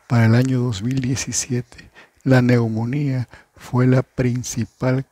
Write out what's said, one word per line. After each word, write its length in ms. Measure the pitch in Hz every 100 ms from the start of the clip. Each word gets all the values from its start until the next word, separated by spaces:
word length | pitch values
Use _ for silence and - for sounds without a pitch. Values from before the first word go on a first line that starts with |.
| -
para 200 | 117 113
el 80 |
año 260 | 117 131 127
dos 220 | 123 98
mil 180 | 113 135
diecisiete, 880 | 127 135 - 117 - 120 - - - - - _
la 180 | 135 127
neumonía 880 | 123 120 117 110 117 139 143 127 117 - _
fue 320 | _ - 123 127
la 160 | 131
principal 1000 | - - 123 123 117 - 107 - 127 127 135